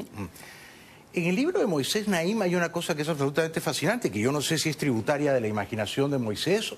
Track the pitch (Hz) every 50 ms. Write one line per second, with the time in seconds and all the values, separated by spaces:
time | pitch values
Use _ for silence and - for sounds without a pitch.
0 | - - - 101 98 85 - - - - - - - - - - - - - -
1 | - - - 175 165 170 185 226 277 349 370 403 294 214 160 143 127 - - 214
2 | 202 208 190 165 165 185 226 220 196 180 175 180 170 165 - 175 170 - 165 147
3 | 151 156 165 143 139 139 147 170 160 160 160 180 - 160 139 - 139 170 220 -
4 | - 151 90 104 104 131 147 147 131 - 160 143 - 160 143 - 156 143 120 110
5 | 104 151 147 143 147 143 139 127 113 107 107 104 98 - - 110 104 - - 139
6 | 135 143 143 131 120 110 104 - - 156 190 214 - - -